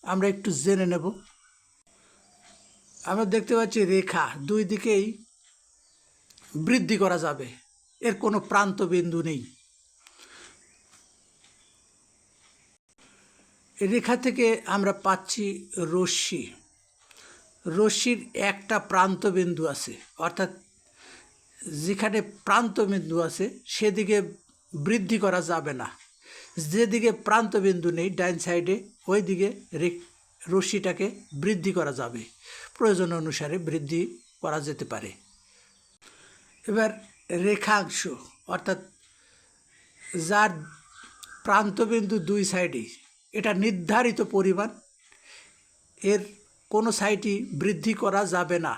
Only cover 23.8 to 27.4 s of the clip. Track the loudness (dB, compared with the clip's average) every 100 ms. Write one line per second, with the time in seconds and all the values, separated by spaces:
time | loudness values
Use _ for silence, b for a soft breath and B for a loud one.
23.8 | 0 2 2 2 0 -12 _ _ _ -4
24.8 | 0 0 2 2 2 2 0 -2 -2 -6
25.8 | -10 -12 -20 _ B B B -10 -2 2
26.8 | 2 4 2 2 2 2